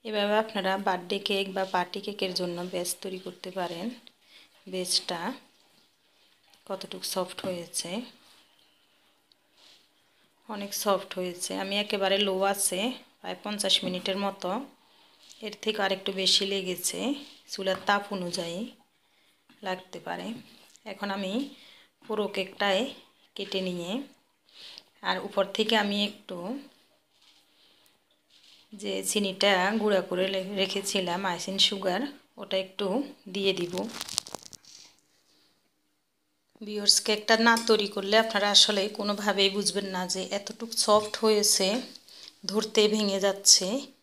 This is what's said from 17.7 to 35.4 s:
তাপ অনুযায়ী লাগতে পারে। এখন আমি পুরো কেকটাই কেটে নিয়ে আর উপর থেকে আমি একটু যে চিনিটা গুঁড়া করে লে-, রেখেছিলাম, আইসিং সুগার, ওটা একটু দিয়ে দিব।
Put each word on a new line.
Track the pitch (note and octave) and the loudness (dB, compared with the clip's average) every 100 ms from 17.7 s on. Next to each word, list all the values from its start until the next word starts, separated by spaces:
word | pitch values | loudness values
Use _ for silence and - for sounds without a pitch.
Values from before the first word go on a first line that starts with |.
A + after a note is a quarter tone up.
| F#3+ - | 0 2
তাপ | G3+ G3+ G3 | 2 0 -6
অনুযায়ী | F3 F3 E3+ F3 A#3 - _ _ _ _ _ _ _ - | -4 -4 -6 -6 -8 -12 _ _ _ _ _ _ _ -10
লাগতে | G3 F#3 - E3+ | -6 -6 -8 -12
পারে। | E3+ F3 F#3 A#3 - - - - A3 | -8 -8 -8 -10 -14 -20 -20 -18 -16
এখন | G3 G3+ G3 | -8 -6 -4
আমি | F#3+ A3 C#4+ - - - - _ - | -2 -4 -6 -12 -20 -20 -20 _ -6
পুরো | G#3+ G3+ G3+ | -4 -2 -2
কেকটাই | F#3+ - G3+ F#3+ C4+ - - _ _ - | -6 -2 2 2 0 -6 -20 _ _ -12
কেটে | G3 F#3+ | -4 -2
নিয়ে | F#3 F3+ E3+ A#3+ C#4+ _ _ _ _ - - - _ _ | -2 -4 -4 -6 -8 _ _ _ _ -20 -20 -20 _ _
আর | F#3 F#3 G3+ | -4 -2 -2
উপর | G3 F#3+ G#3 | 0 0 0
থেকে | G#3+ A3 | 4 4
আমি | G3+ G3+ G#3 | 2 0 -2
একটু | - - F3+ F3+ C#4 - _ _ _ _ _ _ _ _ _ _ _ _ _ _ _ _ - - - _ | -4 -12 -10 -8 -8 -12 _ _ _ _ _ _ _ _ _ _ _ _ _ _ _ _ -20 -20 -20 _
যে | G#3 G#3 F#3+ | -10 -4 -4
চিনিটা | F#3+ G#3 G3 F#3+ G3+ F#3+ F#3+ A3 | 0 0 0 4 4 6 4 2
গুঁড়া | G#3 F#3+ | 2 2
করে | F#3 F3+ F#3+ | 2 0 0
লে-, | F#3+ F#3 G3+ | -2 -4 -2
রেখেছিলাম, | F#3+ G3 G3 G3+ F3+ F3 G3 | 0 -2 -2 -2 0 -2 -2
আইসিং | E3+ - G3 | -4 -4 2
সুগার, | - G3 F#3+ F#3 C#4+ - _ - | 2 4 0 0 -4 -10 _ -16
ওটা | G3+ F#3+ | -4 -4
একটু | F#3+ - G3 A3+ C#4 - - F#3+ | -4 -4 0 0 -2 -10 -8 0
দিয়ে | F#3+ | 2
দিব। | F#3 F3 F3+ A3 - - - - - - - - - - _ _ _ _ _ | 2 -2 -2 -4 -8 -6 -6 -6 -16 -16 -20 -20 -20 -20 _ _ _ _ _